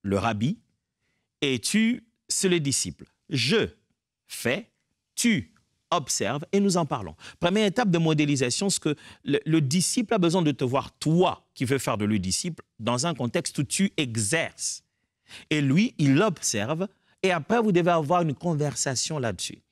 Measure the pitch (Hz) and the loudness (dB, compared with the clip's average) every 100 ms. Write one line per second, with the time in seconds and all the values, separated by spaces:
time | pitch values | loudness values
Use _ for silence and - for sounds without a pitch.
0 | 98 98 113 107 127 226 _ _ _ _ | 0 0 0 -2 -2 -4 _ _ _ _
1 | _ _ _ _ 143 127 - 208 220 254 | _ _ _ _ -2 -2 -2 0 0 -2
2 | _ _ _ - 190 175 143 - 92 - | _ _ _ -2 0 0 0 -2 -4 -10
3 | 71 _ - 131 117 214 104 - _ _ | -20 _ -6 -4 0 0 0 -6 _ _
4 | _ _ _ - 117 143 240 _ _ _ | _ _ _ -6 -4 -4 -6 _ _ _
5 | _ - 233 185 - _ _ _ _ 175 | _ -2 2 2 -2 _ _ _ _ -4
6 | 131 - 101 143 - 196 202 175 151 135 | -2 -4 -2 -4 0 2 2 2 -2 -4
7 | 90 78 - - 175 202 208 208 226 170 | -8 -14 -20 -4 0 2 2 2 2 2
8 | 160 156 147 139 123 - 196 - 156 147 | 2 2 2 0 0 -2 -2 -2 -2 -4
9 | - - - 143 - 160 135 180 165 - | -10 -12 -2 -2 2 0 2 2 0 -2
10 | 220 226 170 185 156 135 127 131 - _ | 0 2 2 2 0 0 -2 -2 -4 _
11 | 151 165 180 101 _ - 127 135 - 110 | 0 4 2 0 _ -6 -2 0 0 0
12 | 104 107 92 - - 160 - - 110 123 | 0 0 0 -4 -4 -10 -18 -6 -2 0
13 | 165 147 120 170 - - 139 - 196 - | -2 -2 -2 -2 -4 -4 -4 0 0 0
14 | 131 113 101 165 131 - - - _ _ | -2 -2 -2 -2 -4 -8 -8 -8 _ _
15 | _ _ _ - - 151 139 151 233 - | _ _ _ -20 -2 0 2 2 2 2
16 | 143 135 214 160 - 107 107 160 190 _ | 4 4 2 0 -4 -2 -4 -4 -6 _
17 | _ _ 190 175 139 233 220 175 175 170 | _ _ -2 -2 0 2 4 4 4 2
18 | 143 180 165 127 175 151 147 123 143 127 | 2 2 0 -2 -4 -2 -2 -2 -4 -4
19 | - 151 120 92 - - _ | -4 -2 -4 -4 -10 -12 _